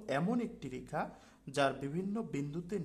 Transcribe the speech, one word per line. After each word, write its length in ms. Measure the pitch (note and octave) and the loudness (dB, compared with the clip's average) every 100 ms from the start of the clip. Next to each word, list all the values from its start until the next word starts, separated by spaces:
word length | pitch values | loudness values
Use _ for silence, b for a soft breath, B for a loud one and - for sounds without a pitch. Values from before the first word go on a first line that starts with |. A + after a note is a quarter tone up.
| - | 0
এমন 280 | C3+ F3+ A#3+ | 2 4 2
একটি 260 | A3 - C3+ | 0 -4 -8
রেখা 340 | B2 B2 D3+ A3 B B B - | -8 -4 -2 -4 B B B -2
যার 260 | C#3 C3+ C3 | 4 4 4
বিভিন্ন 360 | C#3 D#3+ G3 A3 | -2 0 0 -2
বিন্দুতে 540 | - C#3+ C#3+ E3 F3 G3+ | 0 -2 -2 -4 -2 -2